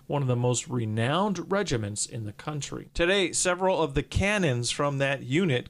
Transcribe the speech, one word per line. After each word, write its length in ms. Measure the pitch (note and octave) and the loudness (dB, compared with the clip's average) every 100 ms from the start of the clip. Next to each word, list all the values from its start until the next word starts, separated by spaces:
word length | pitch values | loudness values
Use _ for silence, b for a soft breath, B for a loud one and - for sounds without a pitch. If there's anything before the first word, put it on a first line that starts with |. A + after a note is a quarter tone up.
| b | b
one 160 | C#3+ | -2
of 40 | C3+ | 0
the 80 | B2 | 2
most 320 | B2 B2 - | 2 0 -2
renowned 840 | B2+ A2 G#2+ A#2 D#3+ G#3 F3+ E3 | -4 -2 0 0 2 0 -2 -2
regiments 560 | G3 F#3+ C3 G#2 G#2 - | -2 0 -2 -2 -6 -6
in 180 | B2+ G#2 | -6 -10
the 80 | |
country. 560 | G#2 - D3+ C#3 - - - | -10 -8 -8 -6 -10 -8 0
Today, 360 | E3+ G3+ F3+ | 2 4 2
several 500 | - F3+ F3+ F#3 F#3 | 2 0 2 2 2
of 120 | D#3 | 2
the 80 | C#3 | 0
cannons 720 | - - F#3+ G#3 F3 B2 A#2+ | -2 0 2 2 2 2 0
from 260 | - C#3+ C#3 | 0 0 2
that 240 | C3+ C#3 | 0 0
unit 480 | B2 C#3+ F#3+ B2 - | 0 2 2 2 -2